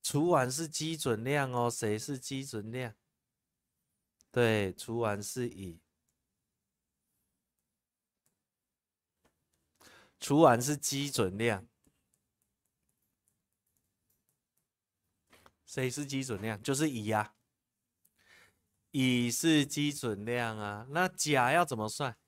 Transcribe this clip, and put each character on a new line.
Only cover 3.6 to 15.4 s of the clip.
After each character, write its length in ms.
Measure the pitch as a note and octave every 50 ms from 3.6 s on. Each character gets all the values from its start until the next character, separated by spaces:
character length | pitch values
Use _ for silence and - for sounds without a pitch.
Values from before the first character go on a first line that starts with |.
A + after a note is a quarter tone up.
| _ _ _ _ _ _ _ _ _ _ _ _ _ _
对， 420 | - B2 A#2+ A2+ A2 G#2+ G2+ F#2+ F2+
除 260 | - - - A2+ A#2
完 200 | A#2 A2 G#2 G2+
是 280 | G#2 - - B2+ B2 A#2+
乙。 320 | - F#2 G2 F2+ E2 E2 _ _ _ _ _ _ _ _ _ _ _ _ _ _ _ _ _ _ _ _ _ _ _ _ _ _ _ _ _ _ _ _ _ _ _ _ _ _ _ _ _ _ _ _ _ _ _ _ _ _ _ _ _ _ _ _ _ _ _ _ _ _ _ _ _ _ _ _ _ _ _ _ _ _ _ _ _ _ _ _ - - - - - _ _ _
除 200 | - - C#3 D3
完 200 | E3 C#3+ A#2+ A#2
是 140 | B2 C#3+ D3+
基 340 | C#3+ - - C#3 C#3 C#3+ C#3+
准 260 | C3+ - A2 F#2 F#2
量。 300 | G2+ A2+ A#2 G#2+ F#2 F#2 _ _ _ _ _ _ _ _ _ _ _ _ _ _ _ _ _ _ _ _ _ _ _ _ _ _ _ _ _ _ _ _ _ _ _ _ _ _ _ _ _ _ _ _ _ _ _ _ _ _ _ _ _ _ _ _ _ _ _ _ _ _ _ _ _ _ _ _ _ _ _ _ _ _ -